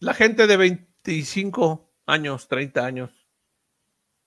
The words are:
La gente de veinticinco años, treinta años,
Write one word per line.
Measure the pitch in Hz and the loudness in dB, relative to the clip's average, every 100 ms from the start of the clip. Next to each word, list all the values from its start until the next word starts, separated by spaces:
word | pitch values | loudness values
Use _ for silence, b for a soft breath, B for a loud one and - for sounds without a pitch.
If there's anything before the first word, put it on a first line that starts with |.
La | - | -6
gente | 269 220 226 214 | 2 2 4 4
de | 196 | 6
veinticinco | 185 180 - _ - 160 139 - 196 208 170 156 - _ - | 4 0 -8 _ -6 -6 -4 -6 -6 0 0 -2 -10 _ -2
años, | 156 147 131 - | -2 -2 -6 -6
treinta | 131 139 131 123 | -6 -4 -4 -4
años, | 127 123 - _ _ _ _ _ _ _ _ _ _ | -6 -12 -16 _ _ _ _ _ _ _ _ _ _